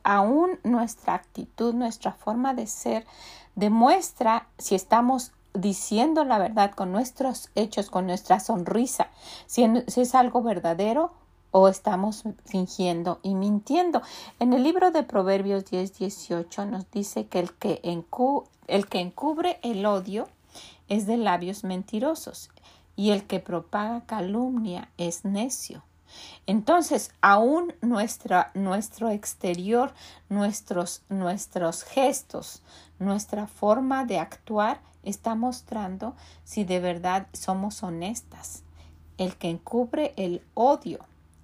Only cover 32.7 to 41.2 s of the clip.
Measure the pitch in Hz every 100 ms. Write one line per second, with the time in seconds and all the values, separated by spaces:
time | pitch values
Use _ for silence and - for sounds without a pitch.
32.7 | - - - 196 202 - 214 208 - 208
33.7 | 226 262 269 247 175 165 - - 208 214
34.7 | 285 _ _ - - 226 226 254 247 -
35.7 | 220 185 190 220 - - - - 214 185
36.7 | 180 180 170 180 190 196 - - 190 208
37.7 | - 180 165 185 233 - - - - -
38.7 | - - - - - 185 - 175 170 -
39.7 | 233 240 311 302 - 180 175 _ 208 254
40.7 | 294 196 - - _